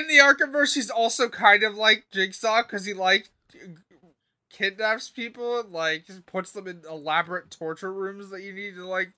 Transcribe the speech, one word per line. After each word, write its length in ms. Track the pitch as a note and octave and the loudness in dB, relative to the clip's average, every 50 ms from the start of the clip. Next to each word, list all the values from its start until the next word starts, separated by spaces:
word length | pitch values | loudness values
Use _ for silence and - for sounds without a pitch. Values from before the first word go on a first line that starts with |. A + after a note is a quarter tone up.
in 60 | D#4 | 4
the 100 | D#4+ D4+ C#4+ | 6 8 8
Arkhamverse, 560 | C#4 C#4 C#4 - D#4 C#4 C4+ D4 C#4+ C#4 - | 8 8 6 4 2 -2 2 0 2 2 0
he's 160 | D4 A3 G3+ | -2 -4 -2
also 360 | G#3+ A#3 A3+ A3+ - - B3 | 0 0 0 0 2 0 -2
kind 360 | A3+ - - A3+ G#3 G3+ G3+ G#3+ | -2 -2 4 6 6 6 6 4
of 100 | G#3+ G3+ | 0 0
like 300 | G#3+ A3 A3 A3 A3 _ _ | 2 4 4 4 4 _ _
Jigsaw, 500 | - G3 F#3+ G3 F#3+ - - A3 A3 A#3 | -2 -2 -2 -2 -2 -4 -2 2 2 2
'cause 240 | A#3+ - G#3+ G3+ F#3 | 0 0 -8 -8 -8
he, 80 | G#3 G3 | -8 -6
like, 380 | F#3 F#3 F#3 F#3+ G#3+ G#3 _ _ _ _ _ _ - - F#3 D#3+ E3 _ _ _ _ _ E3 _ _ _ _ _ _ _ _ | 0 2 2 2 2 0 _ _ _ _ _ _ -20 -20 -20 -20 -20 _ _ _ _ _ _ _ _ _ _ _ _ _ _
kidnaps 580 | - - G3+ G3 F#3+ G#3 A3 G#3+ A3 B3 - - | -6 -2 -2 -2 -2 0 0 0 0 -2 -4 -14
people 500 | - B3+ A#3 A3+ A3+ A#3+ A#3+ A#3+ A#3+ A#3+ | -12 -10 -10 -10 -10 -6 -4 -2 -2 -4
and, 100 | A3+ G3+ | -4 -6
like, 340 | E3+ D#3+ D#3+ D#3+ D#3+ D#3+ E3+ | -6 -4 -2 -2 -2 -4 _
just 220 | - F#3+ F#3 - | -16 -20 -20 -18
puts 240 | - - F#3+ F#3 - | -8 -6 -6 -6 -6
them 160 | - G3+ F#3+ | -10 -12 -12
in 160 | F#3 F3+ E3+ D#3 | -12 -16 -16 -16
elaborate 640 | D#3+ D#3+ D#3 D3 D#3 D3+ E3+ E3+ E3 F3+ F3 E3+ - | -16 -14 -8 -4 -2 0 -2 -2 -4 -8 -10 -10 -12
torture 420 | - - E3 D#3+ D#3+ - F#3+ F#3+ | -16 -12 -10 -10 -10 -8 -10 -10
rooms 380 | F#3+ G3 F#3+ G3 G3 G3+ G3+ F#3+ | -8 -8 -8 -10 -10 -14 -16 -16
that 140 | G3 F#3 F#3+ | -16 -16 -14
you 100 | G3 F#3+ | -14 -14
need 220 | G3 G3+ G3+ F3+ | -12 -12 -12 -14
to, 100 | F3+ F3+ | -14 -10
like, 280 | F#3 F#3 F#3 F#3 F3 _ | -6 -4 -4 -4 -6 _